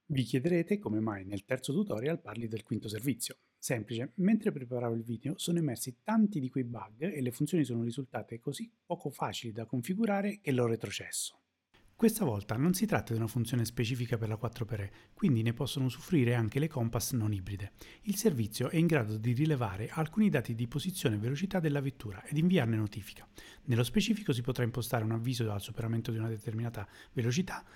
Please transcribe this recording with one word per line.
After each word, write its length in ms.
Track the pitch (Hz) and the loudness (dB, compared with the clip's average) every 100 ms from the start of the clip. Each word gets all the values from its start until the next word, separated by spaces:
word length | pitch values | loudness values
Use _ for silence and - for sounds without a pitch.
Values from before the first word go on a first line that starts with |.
| - | -2
Vi 160 | 135 | 0
chiederete 560 | 123 135 165 170 165 208 | 2 2 4 2 2 0
come 220 | 107 107 | 0 0
mai 240 | 110 101 | 0 -2
nel 200 | 95 101 | -6 -8
terzo 280 | - 131 - | -2 -2 0
tutorial 480 | 156 208 110 139 170 | 0 0 0 -2 -2
parli 260 | 104 110 113 | -6 -8 -6
del 160 | 110 | -6
quinto 240 | - 107 104 | -4 -4 -4
servizio. 520 | 107 139 107 - - _ _ | -4 -2 -2 -6 -10 _ _
Semplice, 540 | - 120 104 113 139 - | -4 -4 -2 -6 -6 0
mentre 340 | 185 214 208 | 4 4 2
preparavo 420 | 143 120 123 120 | -2 -4 -2 0
il 80 | 117 | -2
video 340 | 113 117 135 190 | -4 -6 -4 -4
sono 220 | - 170 | -2 0
emersi 380 | 151 131 131 - | 0 -2 -6 -8
tanti 340 | - 220 202 160 | 0 4 4 2
di 120 | 127 | -2
quei 120 | 135 | -2
bug 500 | 120 113 98 110 175 | -2 -6 -12 -6 -4
e 80 | 147 | -2
le 120 | 123 | -4
funzioni 320 | - 151 175 | 0 2 2
sono 180 | 127 117 | 2 0
risultate 560 | 117 127 131 113 104 117 | -2 -4 -6 -8 -8 -8
così 320 | 143 131 113 _ - | -8 -6 -10 _ -8
poco 240 | 175 143 | -6 -6
facili 420 | - 139 - 120 | -4 -4 -4 -8
da 120 | 107 | -8
configurare 720 | 110 127 117 190 220 196 202 202 | -4 -2 -2 0 2 2 0 -2
che 120 | 147 | 0
l'ho 140 | 123 120 | 2 2
retrocesso. 720 | 113 107 - - - - - _ _ _ _ - - | 0 -4 -8 -8 -8 -8 -12 _ _ _ _ -20 2
Questa 260 | 226 220 | 2 4
volta 320 | 160 104 - 113 | 0 0 -2 2
non 180 | 165 | 2
si 120 | 180 214 | 2 2
tratta 260 | 120 - | 0 0
di 60 | 113 | -2
una 80 | 113 | 0
funzione 380 | 120 113 123 | 0 0 0
specifica 520 | 113 - 113 123 120 113 | 0 0 -2 -2 -2 -2
per 120 | 110 | -2
la 80 | 110 | -2
quattro 280 | 117 - | -4 -6
per 180 | 110 104 | -4 -4
E, 80 | 98 - - | -6 -10 -20
quindi 280 | - 196 117 | 0 2 4
ne 100 | 113 | 2
possono 340 | 117 135 139 127 | 0 -2 0 -2
usufruire 460 | - - 165 120 | -2 0 4 4
anche 280 | 120 107 139 | 4 2 0
le 80 | 156 | 0
Compass 440 | 127 113 117 - | 0 0 0 0
non 200 | 123 107 | 0 0
ibride. 400 | 101 95 98 101 - - - | 0 -4 -8 -8 -12 -20 -8
Il 120 | 208 | -4
servizio 540 | 202 220 127 104 - 127 | 2 2 2 0 0 0
è 80 | 160 | 2
in 100 | 170 | 4
grado 300 | 151 107 107 | 4 2 0
di 160 | 117 | 0
rilevare 560 | 120 156 135 107 95 120 | 2 2 2 0 -2 -4
alcuni 400 | - 151 214 208 | -2 -2 4 4
dati 260 | 147 113 | 4 0
di 140 | 113 120 | -2 -2
posizione 480 | 147 185 185 131 104 | -2 -4 0 2 2
e 20 | |
velocità 400 | 117 143 196 185 | 0 -2 0 2
della 220 | 156 143 | 2 2
vettura 420 | 135 - 107 95 | -2 -4 -10 -10
ed 140 | - 147 | -2 4
inviarne 400 | 180 185 113 110 | 6 6 4 2
notifica. 500 | 104 107 - - - - - - | 0 -4 -10 -14 -18 -20 -20 -8
Nello 180 | - 117 | 2 2
specifico 500 | 123 214 202 202 - | 4 2 2 2 0
si 100 | 123 | 0
potrà 200 | 120 127 | 0 0
impostare 400 | 117 123 113 120 | 0 0 -2 0
un 80 | 110 | 2
avviso 400 | 113 120 117 110 | 0 0 0 0
al 100 | 101 | -2
superamento 520 | - 110 113 113 117 | -4 -4 -2 -2 -2
di 60 | 110 | -2
una 100 | 113 | -2
determinata 580 | 110 113 107 117 113 98 - - | -4 -6 -4 -4 -6 -10 -14 -8
velocità, 500 | 139 117 135 185 - - | -2 2 2 -2 -6 -12